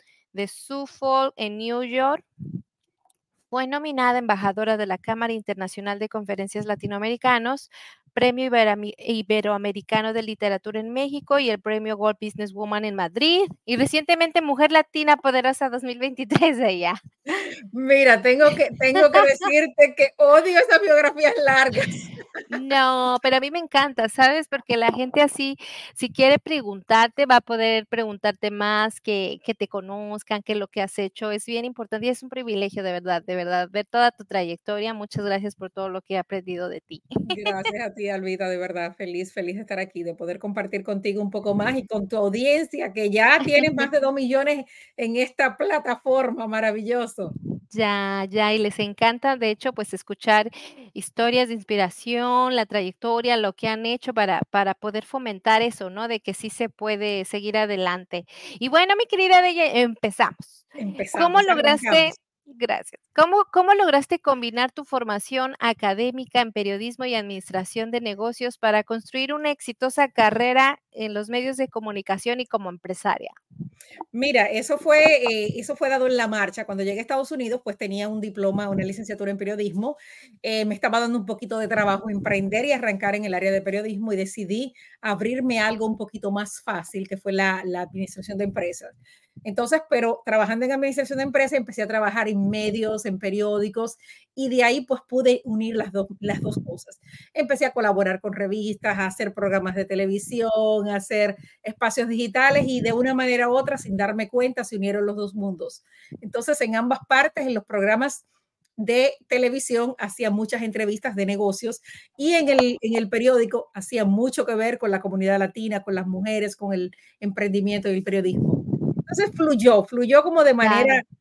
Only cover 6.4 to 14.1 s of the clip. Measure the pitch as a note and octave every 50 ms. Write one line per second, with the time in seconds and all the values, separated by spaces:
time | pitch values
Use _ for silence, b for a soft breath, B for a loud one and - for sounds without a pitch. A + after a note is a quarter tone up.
6.4 | G3 G3 - G#3 G#3+ G#3+ G#3 G3 - - G3+ G3+ G#3 A3 A#3+ A#3+ - B3+ B3 A#3
7.4 | A3+ A#3+ C4 C#4 - _ B B B B B B B B _ - B3 B3 B3 B3
8.4 | C4 C4 A#3 A#3 A3 G#3+ G#3 G#3 G#3 G#3 - - - - A#3 A3 G#3 F#3 G#3+ G#3+
9.4 | G#3 G#3 G#3 G3+ G3+ G#3 G3 G3+ - - A3 G#3+ A3 A3 A3 A3+ A3 G#3+ A3 -
10.4 | G#3+ G#3 G3 F#3+ - G#3+ G#3 A3 G#3+ A3+ A#3+ B3+ C#4 C#4+ C#4 C#4+ C4 - C#4+ C#4+
11.4 | C4+ A#3+ G#3+ G#3 - G#3+ G#3+ G#3+ G#3+ A3 G#3+ G3+ G#3 G#3+ G#3+ - - G#3+ G3 -
12.4 | G#3 G3+ F#3+ G3+ G#3 G#3 G#3 G#3 G#3+ G#3+ G3+ G3 F3+ E3 E3+ A3+ C#4+ D#4 E4+ F4+
13.4 | G4+ F4 - - _ - A#3+ A#3 C4+ C#4 - D#4 D#4 D4+